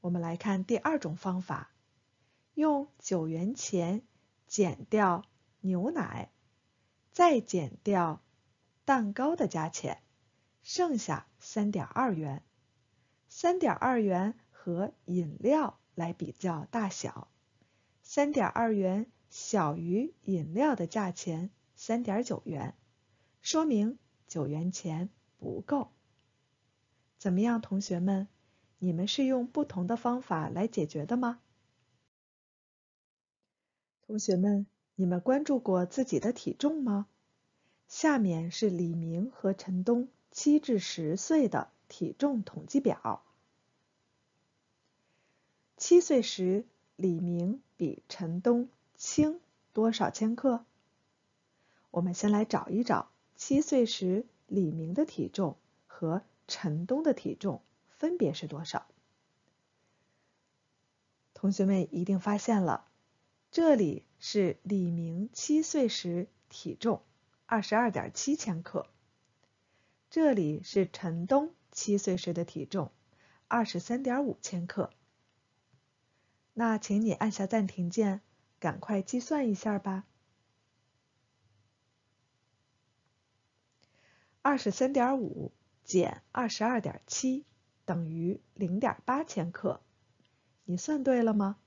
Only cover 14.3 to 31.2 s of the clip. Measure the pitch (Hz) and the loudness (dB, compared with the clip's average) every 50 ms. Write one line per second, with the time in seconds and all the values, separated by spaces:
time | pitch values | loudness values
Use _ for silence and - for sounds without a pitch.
14.3 | 233 - _ _ _ - - 185 170 170 196 - - _ _ - 180 180 170 151 | -4 -6 _ _ _ -12 -6 -4 -2 -2 -4 -4 -6 _ _ -4 -2 -2 -2 -2
15.3 | 151 - - 226 285 311 294 214 - _ _ _ _ - 170 170 170 - - 147 | -6 -2 2 2 2 2 2 -2 -6 _ _ _ _ -6 -6 -6 -6 -6 -8 -10
16.3 | - _ - 185 170 151 147 - - 233 214 190 - - - 127 - - - _ | -8 _ -4 -4 -4 -4 -6 -6 -4 -2 -2 -2 -4 -6 -8 -8 -10 -10 -18 _
17.3 | _ _ _ _ _ _ _ _ _ _ _ _ _ _ _ - - 294 285 294 | _ _ _ _ _ _ _ _ _ _ _ _ _ _ _ -4 0 2 2 2
18.3 | 294 285 202 - - - 233 226 220 202 190 185 185 208 226 - _ _ _ _ | 2 2 2 2 2 2 2 2 2 2 2 2 0 0 -2 -6 _ _ _ _
19.3 | - - - - - 202 170 147 147 170 165 170 180 214 254 320 - _ _ - | -18 -14 -8 -2 0 2 2 2 0 -2 -2 0 0 0 0 -2 -6 _ _ -2
20.3 | 190 175 147 151 160 208 277 302 269 - 175 165 - 220 202 180 180 - - 190 | -2 -2 -2 -2 0 2 2 2 2 0 -2 -4 -2 -2 -2 -2 -4 -6 -6 -6
21.3 | 160 160 175 196 _ _ _ _ _ - - - 226 233 247 220 196 214 240 - | -4 -4 -6 -8 _ _ _ _ _ -20 -6 -4 -2 -2 0 0 -2 -2 0 -2
22.3 | 196 - - - 170 139 - 131 - _ _ _ _ _ _ _ _ _ _ _ | -4 -6 -6 -8 -6 -6 -6 -8 -10 _ _ _ _ _ _ _ _ _ _ _
23.3 | _ _ _ - - 311 320 311 254 208 208 226 285 - _ _ _ _ _ _ | _ _ _ -2 0 0 2 4 2 2 2 0 -2 -6 _ _ _ _ _ _
24.3 | - 170 143 139 147 156 165 180 185 - - 175 156 160 180 202 _ _ _ _ | -4 -4 -4 -2 -2 -2 -2 -4 -4 -4 -6 -6 -4 -4 -4 -6 _ _ _ _
25.3 | _ _ - - - - - - 294 277 240 - _ _ _ _ _ _ _ _ | _ _ -10 -8 -8 -8 -4 -4 -2 -4 -4 -6 _ _ _ _ _ _ _ _
26.3 | _ _ _ _ _ _ _ _ _ _ _ _ _ _ _ _ _ _ - 202 | _ _ _ _ _ _ _ _ _ _ _ _ _ _ _ _ _ _ -2 0
27.3 | 180 185 214 240 233 226 220 - 196 190 202 - 185 175 175 196 196 190 196 - | 2 2 2 2 2 0 -2 -2 -4 -4 -2 -2 -2 0 0 0 0 0 -2 -6
28.3 | _ _ _ _ _ _ _ _ _ _ 180 185 165 165 185 208 - - 269 262 | _ _ _ _ _ _ _ _ _ _ -2 -2 0 0 -2 -2 0 0 2 2
29.3 | 262 254 240 254 - 302 294 294 - 185 180 180 233 233 - 240 240 247 262 - | 2 0 0 -2 -2 -2 -2 -2 -2 -4 -2 -2 -2 -2 0 -2 -2 -2 -4 -4
30.3 | 185 160 151 160 - 170 202 226 - 220 160 151 - 156 147 196 233 254 | -4 -2 -2 -4 -2 -2 -2 -2 0 -2 -2 -2 -2 -6 -4 -2 -2 0